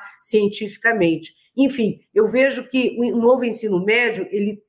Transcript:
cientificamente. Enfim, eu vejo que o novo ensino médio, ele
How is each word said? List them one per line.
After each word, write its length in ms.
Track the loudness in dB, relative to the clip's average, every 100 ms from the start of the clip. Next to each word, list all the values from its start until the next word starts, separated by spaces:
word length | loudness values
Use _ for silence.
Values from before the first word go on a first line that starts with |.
| -12 -12
cientificamente. 1120 | -2 0 2 -2 -8 -4 -2 2 0 0 -6 -20 _ -2
Enfim, 420 | 0 0 -2 -4 _
eu 120 | 0 2
vejo 440 | 2 2 0 -4
que 260 | -2 0 0
o 200 | -2 2
novo 260 | 4 4
ensino 400 | 0 -4 -2 -2
médio, 440 | 0 0 0 -4 -6
ele 320 | -4 -4 -6